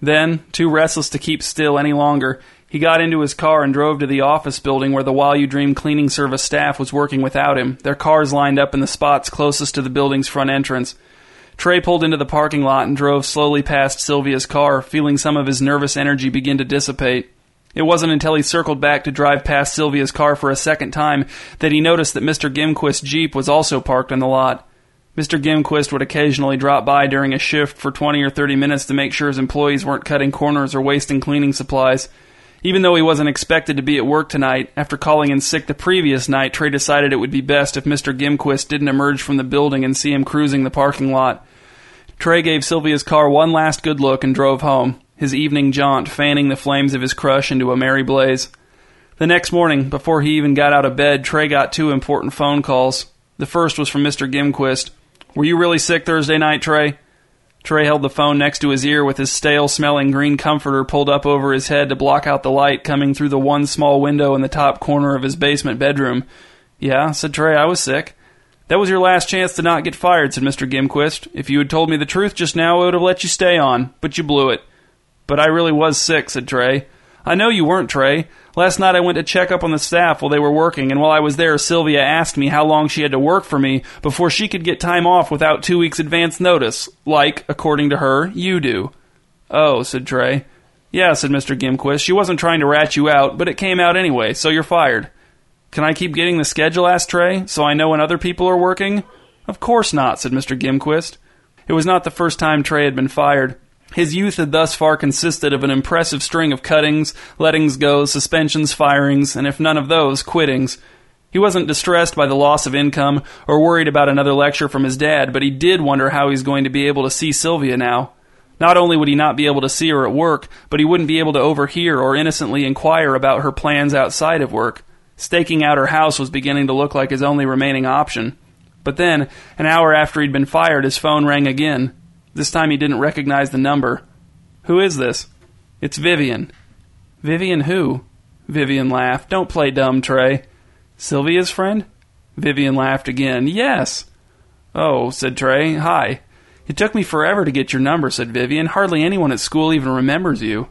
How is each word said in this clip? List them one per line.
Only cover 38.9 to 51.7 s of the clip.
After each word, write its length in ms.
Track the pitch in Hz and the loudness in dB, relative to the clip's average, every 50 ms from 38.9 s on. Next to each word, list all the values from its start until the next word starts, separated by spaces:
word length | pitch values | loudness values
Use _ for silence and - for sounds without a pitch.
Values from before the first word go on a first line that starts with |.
| 135 139 139 143 139 131 | 0 2 2 2 0 -2
from 160 | - - 139 | -2 -2 -2
the 60 | 135 131 | -2 -2
building 420 | 127 139 143 147 147 139 135 131 | 0 0 0 2 2 0 0 0
and 100 | 131 135 | -2 -2
see 160 | - - 147 | -2 -2 -2
him 140 | 143 139 135 | 0 -2 -2
cruising 380 | - - 147 151 143 139 139 131 | 0 0 0 0 2 0 0 -2
the 80 | 131 | -2
parking 400 | - 143 135 143 139 - 135 135 135 | 0 0 0 0 0 -2 -2 0 0
lot. 320 | 131 131 127 - - - _ _ _ _ - - - - - - - - - - | 2 0 0 -2 -4 -12 _ _ _ _ -20 -20 -20 -20 -20 -20 -20 -20 -20 -12
Trey 240 | - - 170 170 170 | -4 0 2 2 2
gave 240 | 160 170 160 143 127 | 2 2 0 0 0
Sylvia's 380 | - 165 160 147 156 151 139 - | -2 -2 0 0 0 0 0 0
car 260 | - 165 151 151 143 | 2 2 4 4 4
one 240 | 143 151 160 165 160 | 4 4 4 4 2
last 280 | 156 160 156 147 - | 2 0 0 -2 -2
good 200 | - 156 151 139 | -2 -2 -2 0
look 240 | 139 135 135 131 135 | 2 0 0 0 0
and 100 | 135 131 | 0 0
drove 240 | 127 139 135 135 131 | 2 2 2 2 0
home, 400 | 151 147 135 131 123 131 127 - _ _ _ | 0 0 2 2 0 -2 -4 -6 _ _ _
his 180 | - 147 135 135 | -6 -4 -2 -2
evening 380 | 143 151 147 143 143 139 139 | -2 -2 0 0 2 2 2
jaunt 380 | 131 143 143 139 135 131 - - | 2 2 0 2 2 0 -2 -4
fanning 400 | - - 147 147 143 143 143 139 | -4 -2 0 0 2 2 2 0
the 80 | 135 | -2
flames 360 | - - 143 139 139 139 139 139 | -2 -2 -2 0 0 0 0 0
of 80 | 127 | -2
his 120 | 127 131 - | -4 -4 -4
crush 360 | - - 139 135 139 135 - | -2 0 2 2 2 0 0
into 220 | 139 131 127 127 | -2 0 0 0
a 60 | 123 | 0
merry 260 | 131 131 131 135 135 131 | 0 2 2 2 0 0
blaze. 460 | 127 135 135 131 135 131 131 - - - _ _ _ _ _ _ _ _ _ _ _ - - | 2 2 2 4 2 2 0 -4 -10 -12 _ _ _ _ _ _ _ _ _ _ _ -6 -2
The 80 | 160 | 2
next 260 | 170 175 175 175 - 170 | 2 2 2 2 0 0
morning, 340 | 175 175 160 147 139 135 | 2 2 2 2 0 -2
before 340 | 135 151 135 - 165 160 151 | -2 -6 -6 -2 0 0 2
he 100 | 143 151 | 2 2
even 220 | 156 151 147 143 139 | 0 2 2 2 2
got 200 | 143 147 143 143 | 4 4 4 4
out 100 | 143 139 | 4 2
of 140 | 131 123 | 0 0
bed, 260 | 143 143 147 143 135 127 | 2 2 2 2 0 -2
Trey 240 | - 151 151 151 | -2 -2 0 0
got 240 | 143 147 139 127 - | 2 0 0 0 0